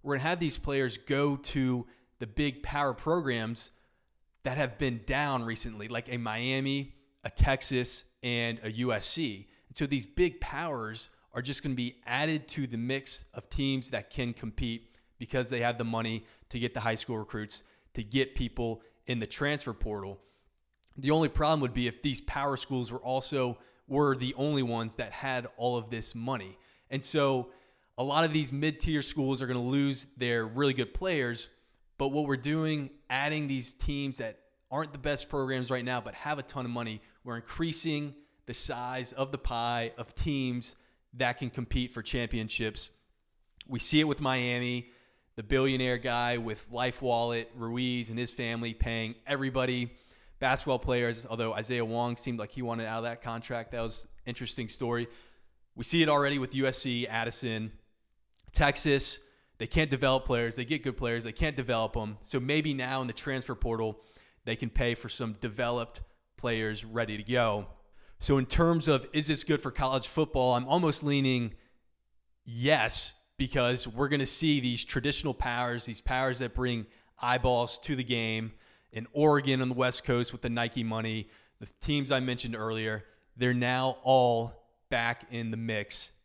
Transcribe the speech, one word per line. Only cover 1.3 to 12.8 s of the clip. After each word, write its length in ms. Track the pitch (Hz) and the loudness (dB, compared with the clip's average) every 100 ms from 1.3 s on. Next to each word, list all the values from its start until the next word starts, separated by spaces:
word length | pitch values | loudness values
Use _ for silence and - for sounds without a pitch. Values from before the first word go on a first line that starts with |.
| 139 | 0
to 500 | - 143 131 123 - - _ _ | -2 0 2 0 -4 -16 _ _
the 80 | 113 | -6
big 360 | 104 147 139 | 0 -2 -2
power 300 | - 147 143 | -4 0 0
programs 800 | 120 156 175 139 117 110 117 - _ _ _ _ _ _ _ | 0 0 2 2 0 -2 -6 -10 _ _ _ _ _ _ _
that 120 | 135 131 | -4 0
have 220 | 131 - | -2 0
been 240 | 135 117 - | -2 -2 0
down 380 | 135 147 131 | 0 2 0
recently, 440 | 113 113 127 110 107 | -2 -4 -6 -8 -6
like 200 | 120 - | -6 -4
a 80 | 123 | -4
Miami, 800 | 117 110 123 131 135 139 135 - _ _ | -2 -2 0 0 0 -2 -4 -12 _ _
a 60 | - | -10
Texas, 760 | - - 135 - 127 127 - - _ | 4 4 4 2 0 0 -6 -12 _
and 360 | 123 120 117 113 | -2 0 -2 -4
a 80 | 110 | -6
U 220 | 110 123 | -2 0
S 140 | 107 - | 0 -2
C. 420 | 165 147 98 98 _ _ | -2 -2 -4 -14 _ _
And 80 | - | -4
so 100 | 143 | 0
these 200 | 139 107 | 0 -2
big 340 | - 180 180 | 0 0 0
powers 720 | - 143 165 135 110 110 - _ _ 123 | -6 -4 -4 -6 -6 -8 -14 _ _ -8
are 60 | |
just 180 | 123 139 | -4 -4
gonna 140 | 143 127 | -2 -2
be 220 | 123 - - | -4 -6 -4
added 400 | 127 156 156 - | 0 0 0 -4
to 180 | - 135 | -6 -4
the 120 | |
mix 480 | 117 | -2